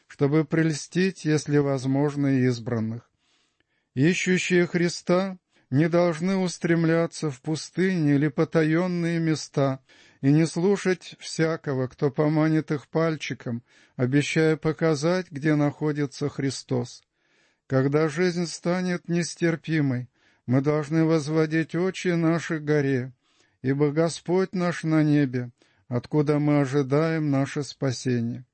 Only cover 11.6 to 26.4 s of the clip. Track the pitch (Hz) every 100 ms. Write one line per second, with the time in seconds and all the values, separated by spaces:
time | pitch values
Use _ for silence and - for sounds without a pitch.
11.6 | - 131 127 - 147 139 151 156 156 156
12.6 | 147 151 - 160 165 156 - 131 - 117
13.6 | _ _ _ - 127 139 139 165 160 156
14.6 | 160 151 165 147 160 185 180 143 151 151
15.6 | 147 - 151 147 143 - 143 - 135 -
16.6 | - 127 120 - _ _ _ _ _ _
17.6 | - 131 135 147 160 143 185 170 165 -
18.6 | 170 180 180 175 - 170 160 - 170 165
19.6 | - 160 139 123 123 _ _ _ - 127
20.6 | 139 151 147 160 160 160 143 160 156 160
21.6 | 160 165 185 180 185 170 160 165 - 160
22.6 | 147 151 139 131 131 - _ _ _ _
23.6 | 127 139 147 147 165 - - 180 190 180
24.6 | 175 156 160 156 151 147 139 123 123 _
25.6 | _ _ - 123 - 151 147 147